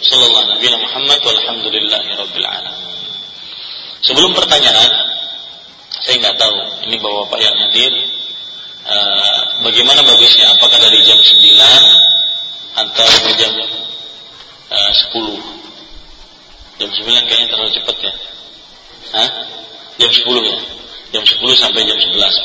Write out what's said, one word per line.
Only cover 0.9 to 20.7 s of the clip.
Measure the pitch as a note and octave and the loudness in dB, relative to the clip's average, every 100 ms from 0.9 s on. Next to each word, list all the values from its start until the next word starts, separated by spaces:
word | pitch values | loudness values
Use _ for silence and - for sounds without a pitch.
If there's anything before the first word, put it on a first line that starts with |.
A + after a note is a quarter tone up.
| C3 C#3 C#3+ A#2+ | -6 -2 -2 0
walhamdulillahi | A2 A#2 A2+ A2 G#2+ G#2 G#2+ G2+ | -2 -2 -6 -4 -4 -2 -4 -4
rabbil | G2 G2 - - | -10 -10 -8 -8
alamin. | - - - - - - - - - - - - - - - - | -8 -12 -14 -16 -14 -14 -14 -16 -20 -20 -18 -16 -16 -16 -4 -2
Sebelum | C3 F3+ F3+ | 2 0 0
pertanyaan, | - D3+ B2+ A2+ - - - - - - - - - - - - - | 0 2 2 2 2 2 -2 -6 -10 -14 -18 -20 -20 -20 -16 -10 -4
saya | B2+ | -2
nggak | A2 G2 | -2 0
tahu | A2 G#2 - - A2 | -2 -2 -8 -10 -8
ini | A2+ | -6
Bapak-bapak | G#2 G#2 G2+ G#2+ | -4 -4 -4 -2
yang | A2 - G2+ | -2 0 0
hadir, | G2+ B2+ G2+ G2+ - - - - - - - - | 0 0 -2 -6 -8 -10 -14 -16 -18 -18 -16 -6
eh, | G#2 G2+ G2 G2+ - - - G#2+ | -4 -2 -2 -2 -2 -2 -4 -2
bagaimana | - - - - | 0 2 4 6
bagusnya, | G2+ - - - | 6 6 6 6
apakah | - - - | 6 6 6
dari | - C#2 | 6 6
jam | C2+ C2+ | 6 6
sembilan | C2+ C2 C2 C2 C2 C2 C2+ C2+ F#2+ C3+ C3+ - - - - - | 6 6 6 6 6 6 6 6 6 4 0 -4 -8 -14 -12 -6
atau | A2 A2+ A2+ A2 - A#2 | -6 0 2 4 2 0
jam, | A2+ A2 - - - - - - - - - - - | -2 -2 -8 -10 -10 -14 -18 -20 -20 -20 -20 -20 -8
eh, | G2+ G2+ G#2 | -4 -2 -2
sepuluh? | - A2+ A2 G2+ - - - - - - - - - - - - - - | -2 -4 -8 -10 -14 -18 -20 -20 -20 -20 -20 -20 -20 -20 -20 -20 -20 -12
Jam | G#2 G#2 | -8 -8
sembilan | G#2+ A#2+ A2+ | -2 -2 0
kayaknya | A2+ A#2+ | -2 -2
terlalu | A#2+ A2 - | -4 -4 -6
cepat | - - | -6 -8
ya. | G3+ - - - - - - - - - - A2 | -8 -10 -16 -20 -20 -20 -20 -20 -20 -20 -10 -4
Hah? | B2 - - - - - - - | -4 -4 -14 -16 -20 -20 -20 -4
Jam | A#2+ A2 | 0 0
sepuluh | A2+ B2 G#2+ | 0 -2 -2
ya? | F#2+ F2+ | -6 -10